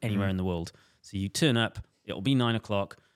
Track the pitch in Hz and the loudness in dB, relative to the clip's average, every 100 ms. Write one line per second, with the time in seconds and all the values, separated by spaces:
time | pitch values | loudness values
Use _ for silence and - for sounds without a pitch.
0 | 113 101 98 92 92 87 82 - _ _ | -4 0 0 0 0 -2 -4 -12 _ _
1 | - 98 98 - 160 117 113 - - _ | -10 -6 -4 2 2 4 0 -4 -14 _
2 | - 95 101 135 120 113 - 101 98 - | -10 -4 2 2 2 0 0 -2 -2 -8
3 | _ | _